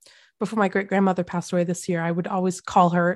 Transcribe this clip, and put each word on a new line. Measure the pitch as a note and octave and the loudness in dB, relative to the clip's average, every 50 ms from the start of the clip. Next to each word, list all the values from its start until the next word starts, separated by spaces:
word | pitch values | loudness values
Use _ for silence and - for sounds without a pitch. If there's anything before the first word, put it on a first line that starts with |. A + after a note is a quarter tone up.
| _ - - - _ _ _ _ | _ -20 -20 -20 _ _ _ _
before | A3 F#3+ A3+ A3 | -6 -4 0 0
my | G3+ F#3+ | 0 2
great | - G3 G3 G3 | 0 -2 -2 0
grandmother | F#3+ G3 G3 F#3+ F3+ F#3 F3 | 0 2 2 2 2 0 -2
passed | - - F3 E3 - | -4 -4 -6 -6 -2
away | - F3+ F3 | -2 0 0
this | E3+ F3 - - - | 0 -2 -4 -4 -4
year, | F#3 E3 | -4 -2
I | E3 E3+ | -2 -2
would | E3+ E3+ E3+ - | -2 -4 -4 -4
always | - F#3 F#3 F#3 F3+ - | -4 -2 -2 -2 -4 -4
call | - - - G3+ F3+ F3 | -8 0 4 4 4 4
her | E3+ F3 F3 F3 F#3 | 4 2 2 0 0